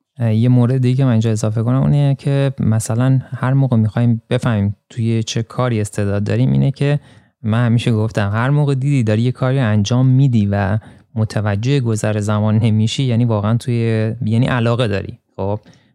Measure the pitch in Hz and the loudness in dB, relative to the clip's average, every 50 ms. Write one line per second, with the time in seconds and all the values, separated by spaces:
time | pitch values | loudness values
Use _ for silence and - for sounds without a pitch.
0 | _ _ _ - 120 113 110 110 117 123 127 123 120 117 131 135 127 123 127 131 | _ _ _ -4 -2 0 0 2 2 4 4 4 4 2 2 0 0 0 0 2
1 | 139 131 117 110 110 117 110 107 113 110 107 117 113 120 127 135 - 147 147 143 | 2 2 2 2 2 0 0 0 -2 -2 -2 -2 -2 0 0 0 2 2 2 2
2 | 143 139 139 - - 147 139 139 139 139 131 - - - 110 110 - - 113 117 | 2 0 0 -2 -2 -2 0 0 0 -2 -2 -2 -2 0 0 0 -2 -2 -2 0
3 | 127 131 131 131 131 - - - - 127 131 139 135 127 127 113 110 110 - 120 | 2 2 2 0 0 -4 -8 -6 -2 0 2 2 2 2 2 2 2 0 0 0
4 | 120 120 117 110 - _ 123 123 - 131 113 104 98 98 101 - _ _ - - | 2 2 0 0 -2 _ -4 -2 0 0 0 0 0 -2 -4 -6 _ _ -8 -4
5 | 113 113 113 113 110 - - 117 113 - - - 127 123 120 110 104 101 - - | -2 -2 0 -2 -2 -2 -4 -6 -6 -6 -4 -4 -2 -2 0 -2 -2 -4 -4 -4
6 | 104 101 98 101 104 104 107 110 127 135 135 135 139 139 135 - 143 143 147 143 | -2 -2 -2 -2 -2 -2 0 0 2 2 2 2 2 0 0 0 -2 0 0 -2
7 | - - - - _ _ _ _ - 110 104 117 123 117 117 120 - - 117 107 | -4 -10 -20 -20 _ _ _ _ -4 -2 0 0 2 2 0 0 2 0 0 0
8 | 107 110 - 113 104 98 101 110 120 131 147 147 151 139 143 131 131 143 143 135 | 0 -2 -2 -2 -2 -2 -2 -2 0 0 2 0 2 0 0 -2 0 0 0 0
9 | 117 107 110 107 117 127 123 - 139 127 131 139 131 107 107 107 101 - 123 123 | 2 2 2 2 0 0 -2 -2 -2 -2 0 0 0 0 2 0 0 0 2 2
10 | 131 131 127 131 139 139 120 110 101 98 101 101 101 95 101 107 - - - - | 2 4 4 4 4 4 2 2 0 0 0 0 0 0 -2 -2 -4 -8 -18 -20
11 | _ _ _ 110 110 - - 117 104 107 101 101 110 127 143 143 123 117 110 107 | _ _ _ -4 -4 -2 -2 -2 -2 -2 -2 -2 0 0 0 0 0 0 -2 -2
12 | - 110 107 107 101 104 107 104 107 107 107 107 107 113 107 107 107 110 - - | -2 -2 -2 -2 -2 -2 0 0 0 2 2 2 2 2 2 2 2 0 0 -2
13 | 139 127 117 110 123 120 113 104 101 107 117 117 - - 120 117 117 113 113 110 | -2 0 0 0 0 0 0 0 0 0 0 -2 -2 -2 -2 -2 0 0 0 0
14 | 107 110 120 117 120 107 113 113 131 143 135 123 117 117 117 113 131 104 101 95 | -2 -2 -4 -4 -4 -2 0 0 0 0 0 0 0 0 0 0 -2 -2 -2 -4
15 | 95 92 - - _ _ _ - 95 98 104 107 - - - _ _ _ _ | -6 -8 -12 -16 _ _ _ -6 -6 -4 -4 -6 -8 -16 -20 _ _ _ _